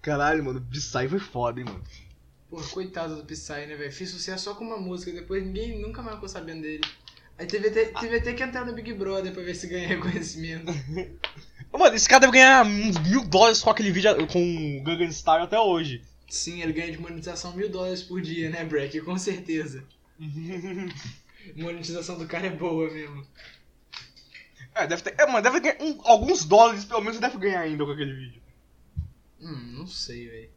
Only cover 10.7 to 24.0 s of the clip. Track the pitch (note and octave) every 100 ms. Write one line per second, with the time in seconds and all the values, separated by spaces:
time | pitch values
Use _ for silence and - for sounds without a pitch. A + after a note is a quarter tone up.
10.7 | D3+ C3 E3+ F#3 - - - - - A#3
11.7 | C#4 E4+ A3 - C4 C4 B3 C4 C4 G#3+
12.7 | G#3 G#3+ E3+ D#3+ B3+ G3+ F#3+ A3+ A3 A3
13.7 | G#3+ G#3 F3+ G3+ E3+ D#3 F3+ F3 E3+ D3+
14.7 | C#3 C#3+ E3+ E3+ D3+ - D#3+ E3+ G#3+ G#3+
15.7 | E3+ D#3 A#2+ - _ - - - F3 E3
16.7 | D#3 E3+ D#3+ E3+ E3 E3+ E3+ F3+ F3+ G#3
17.7 | F#3 F#3 F3+ - F3+ D#3+ E3 D#3+ E3 D#3+
18.7 | D3+ C#3 D3+ E3 F3+ G#3 F3+ - D#3+ D3+
19.7 | C3 C3+ _ _ _ D#3 D3 E3 F#3 F#3
20.7 | F#3 F3+ C#3 B2+ - _ - F#3+ D#3 E3+
21.7 | E3+ E3 E3+ E3 E3+ D#3+ E3+ F3+ D#3+ E3+
22.7 | D#3+ D#3+ D#3 D3 C#3+ C3+ - - - _
23.7 | _ _ -